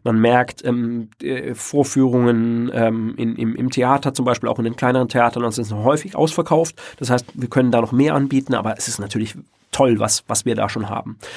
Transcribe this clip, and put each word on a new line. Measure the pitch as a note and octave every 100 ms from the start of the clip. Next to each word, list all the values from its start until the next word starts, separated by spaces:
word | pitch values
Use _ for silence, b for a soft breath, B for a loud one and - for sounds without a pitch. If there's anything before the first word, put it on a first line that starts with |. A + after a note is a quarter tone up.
man | A#2+ A2
merkt, | A#2 B2 B2 -
ähm, | B2+ A#2+ A#2 A#2+ A2 _
äh, | C#3 C3 C3+
Vorführungen, | A#2 - C#3+ C3+ C3+ C3 B2 A#2+ A#2 A#2 A#2 A#2+
ähm, | A#2 A2+ A2+ A2 -
in, | A#2 -
im, | A2+
im | A#2 B2
Theater | C3 B2 C#3 C#3
zum | -
Beispiel, | B2+ A#2+ A#2
auch | A#2
in |
den | A#2 A#2+
kleineren | B2+ B2+ B2
Theatern, | B2+ A#2+ A#2+
das | A#2+ A2
ist | A2
noch | G#2+
häufig | A#2 D3+ F#3+ -
ausverkauft. | D#3 - - D#3 E3 - B -
Das | B2+
heißt, | B2 -
wir | - A#2+
können | C3+ B2+
da | A#2
noch | A2+
mehr | B2 D3
anbieten, | D3+ C#3 C3+ C3+
aber | A#2 G#2+ G#2
es | -
ist | A2+
natürlich | G2+ A2 A2 - - _ _
toll, | - C3+ G#2+
was, | G#2+ - -
was | A2+ A#2+
wir | A2
da | G#2
schon | A2 G#2
haben. | G#2+ - A2 B